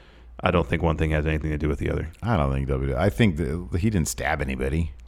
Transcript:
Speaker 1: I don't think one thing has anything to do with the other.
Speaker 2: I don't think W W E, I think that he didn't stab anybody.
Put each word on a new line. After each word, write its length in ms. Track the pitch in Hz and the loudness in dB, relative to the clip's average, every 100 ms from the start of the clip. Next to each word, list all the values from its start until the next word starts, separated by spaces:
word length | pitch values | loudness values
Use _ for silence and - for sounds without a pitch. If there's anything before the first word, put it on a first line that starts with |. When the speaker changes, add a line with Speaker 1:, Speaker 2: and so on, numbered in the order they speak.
| - - - - | -20 -20 -20 -2
Speaker 1:
I 80 | - | 2
don't 160 | 87 80 | 2 2
think 160 | 85 | 2
one 140 | 82 76 | 2 2
thing 120 | 78 | 2
has 140 | 78 78 | 2 0
anything 240 | 78 78 | 0 -2
to 80 | 73 | -2
do 100 | 76 | -2
with 120 | 71 | -2
the 100 | 78 | -2
other. 220 | 78 80 - | -2 -6 -6
Speaker 2:
I 160 | - 107 | 0 2
don't 160 | 69 | 2
think 140 | 67 67 | 0 0
W 220 | 67 67 | -2 0
W 40 | |
E, 100 | 65 | 0
I 60 | 98 | 0
think 280 | - 113 78 | 4 2 2
that 420 | 76 82 90 92 | -2 -4 -4 -2
he 100 | 107 | 0
didn't 180 | 104 - | 2 0
stab 320 | - - 156 | -2 -2 -2
anybody. 520 | 143 64 65 80 80 - | -2 -4 -2 -2 -2 -6